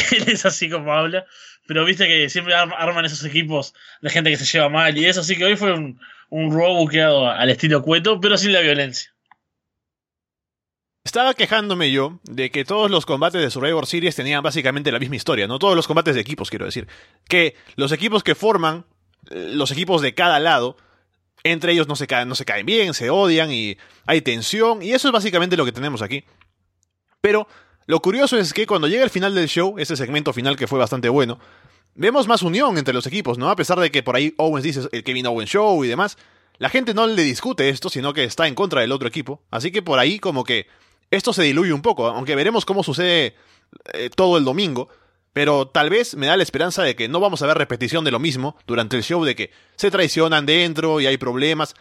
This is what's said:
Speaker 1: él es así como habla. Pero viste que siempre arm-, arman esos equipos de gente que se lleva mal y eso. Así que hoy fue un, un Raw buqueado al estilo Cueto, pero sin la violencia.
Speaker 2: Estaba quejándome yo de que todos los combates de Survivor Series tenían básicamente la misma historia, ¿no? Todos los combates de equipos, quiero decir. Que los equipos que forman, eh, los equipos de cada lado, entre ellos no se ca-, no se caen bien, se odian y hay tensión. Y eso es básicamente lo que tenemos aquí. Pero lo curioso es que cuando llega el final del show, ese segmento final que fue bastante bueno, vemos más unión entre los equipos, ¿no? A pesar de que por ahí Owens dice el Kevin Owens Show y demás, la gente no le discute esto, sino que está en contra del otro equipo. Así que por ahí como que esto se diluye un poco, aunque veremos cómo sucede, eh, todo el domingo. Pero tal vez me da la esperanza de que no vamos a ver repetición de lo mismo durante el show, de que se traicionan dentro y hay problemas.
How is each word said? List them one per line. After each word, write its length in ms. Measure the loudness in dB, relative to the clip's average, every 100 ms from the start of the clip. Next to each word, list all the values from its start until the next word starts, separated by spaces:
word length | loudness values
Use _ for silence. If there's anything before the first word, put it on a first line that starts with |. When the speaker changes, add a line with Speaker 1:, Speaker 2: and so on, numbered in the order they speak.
| 2
Speaker 1:
él 120 | 0 0
es 180 | 0 0
así 240 | 0 -2
como 240 | -4 0
habla. 320 | 0 0 -2 -8 -16 -20 -18 -4
Pero 180 | 0 2
viste 220 | 2 4
que 220 | 4 2
siempre 260 | -2 0 2
arm-, 180 | 2 0
arman 300 | -2 -2 -2
esos 180 | -4
equipos 520 | -4 -2 -2 -2 -4 -12 -20 -10
de 80 | -4
gente 220 | 0 2
que 60 | 0
se 80 | 0
lleva 240 | 2 2
mal 280 | 2 2 2
y 80 | 2
eso. 160 | 2
Así 140 | 0 0
que 100 | 2
hoy 100 | 2
fue 160 | 0
un, 280 | 0 -4 -10 -20 -20 -10
un 220 | -4 0
Raw 220 | 2 2
buqueado 560 | 4 2 4 4 4 2
al 180 | 2 2
estilo 320 | 2 4 2
Cueto, 360 | 4 2 2 2
pero 200 | 2 2
sin 140 | 4
la 80 | 4
violencia. 520 | 4 2 -2 -6 -14 _ _ _ _ _ _ _ _ _ _ _ _ _ _ _ _ _ _ _
Speaker 2:
Estaba 320 | -6 0 2 2
quejándome 560 | 2 2 0 0 0
yo 280 | 0 -2 -4
de 260 | -12 -6 -4
que 160 | -4 -4
todos 240 | 0 2
los 160 | 2 0
combates 340 | 0 0 0
de 120 | -2
Survivor 340 | -2 -2 -2 -2
Series 300 | -2 -2 -4
tenían 260 | -4 -2
básicamente 500 | -2 -2 -2 -2 -2
la 60 | -2
misma 180 | -4 -6
historia, 320 | -2 -2 -2
¿no? 120 | 0
Todos 160 | 2 2
los 100 | 2
combates 300 | 0 0 0
de 60 |
equipos, 280 | -2 -8 -8
quiero 160 | -8 -8
decir. 220 | -8 -12 -16 -20 _ -2
Que 280 | 2 2 -2 -12 -4
los 160 | -2
equipos 320 | -2 0 0
que 100 | 0
forman, 520 | 0 2 2 0 -2 -8 _ _ _ -16
eh, 220 | -12 -6
los 180 | -4 -4
equipos 300 | -4 0 0
de 140 | 0 2
cada 240 | 2 4
lado, 360 | 4 2 0 -6 _ _ _ _ _ _
entre 300 | -2 0 2
ellos 140 | 2 2
no 80 | -2
se 120 | -2
ca-, 180 | -2 -2
no 80 |
se 120 | -4 -4
caen 200 | -4 0
bien, 300 | 0 0 -2
se 160 | 0
odian 400 | 2 4 2 0
y 260 | -2 -6 -8 -14 _ 0
hay 140 | 2
tensión. 600 | 2 -2 -2 0 0 0
Y 120 | 0
eso 140 | 0 2
es 40 |
básicamente 440 | 2 2 0 0 0
lo 100 | 0
que 60 |
tenemos 300 | -2 -6 -6
aquí. 240 | -6 -8 -12 _ _ _ _ _ _ _ _ _
Pero 260 | 2 2 0 -10 _ _ -2
lo 140 | 0
curioso 360 | 2 2 2 2
es 160 | 0
que 140 | -2 0
cuando 200 | 0 2
llega 160 | 2
el 60 | 0
final 240 | 0 -2
del 140 | 0 0
show, 320 | 0 -2 -2
ese 160 | -6 -4
segmento 360 | -4 -4 -2
final 260 | -2 -2 -2
que 100 | -2
fue 100 | 0
bastante 320 | 0 0 0
bueno, 300 | 2 0 -2 -16 -20 _ _ _ -4
vemos 320 | 0 2 2
más 160 | 2
unión 340 | 0 0 0 0
entre 160 | 0
los 140 | -2 -2
equipos, 320 | -6 -4 -2
¿no? 100 | 0
A 60 | 0
pesar 240 | 0 2
de 100 | 2
que 140 | 0
por 120 | 0 0
ahí 200 | 0 0
Owens 260 | -2 0
dice 180 | -2 -4 -6
el 120 | -8
Kevin 220 | -6 -4 -2
Owens 240 | -2 -2
Show 340 | 2 2 2
y 40 | 0
demás, 320 | 0 -2 -4 _ _ _ -6
la 100 | -2
gente 240 | 0 0
no 140 | 0 2
le 160 | 2
discute 460 | 0 0 -4 0 0
esto, 200 | 0 -4
sino 240 | -6 -4
que 120 | -2 -2
está 220 | 0 -2
en 60 |
contra 280 | 0 -2 0
del 100 | 0
otro 160 | -2 -4
equipo. 340 | -6 -10 -12 _
Así 220 | -8 -6
que 100 | -4
por 160 | 0 2
ahí 220 | 2 0
como 240 | -2 -4
que 240 | -2 -4 -4 _ _ _ _
esto 220 | -2 0
se 80 | 0
diluye 320 | 2 2 0
un 80 | 0
poco, 240 | -2 0 -2
aunque 300 | -2 -2 0
veremos 300 | 0 0 -2
cómo 180 | -2
sucede, 520 | -2 -2 0 2 0 -4 _ _ _ -20 -14
eh, 180 | -8 -6 0
todo 220 | 2 4
el 80 | 2
domingo. 440 | 0 -2 -4 -10 _ _ _ _
Pero 340 | -2 2 2 2
tal 220 | 2 2
vez 260 | 2 0 -2
me 120 | 2
da 100 | 2
la 60 |
esperanza 400 | 2 0 -2 0
de 120 | -2 -2
que 120 | -2
no 120 | 0
vamos 220 | 0 0
a 60 | 0
ver 100 | 2
repetición 480 | 0 -4 -4 -2 -2
de 60 |
lo 80 | -2
mismo 360 | -2 -4 -6 -10 -6
durante 280 | -4 -2 -2
el 80 |
show, 220 | -2 0 0
de 100 | -2
que 140 | -6 _ _ -4
se 140 | -2
traicionan 560 | -2 -2 0 2 2 2
dentro 560 | 2 2 -2 -2 0
y 60 | 0
hay 100 | 0
problemas. 560 | -2 -2 0 0 -4 -8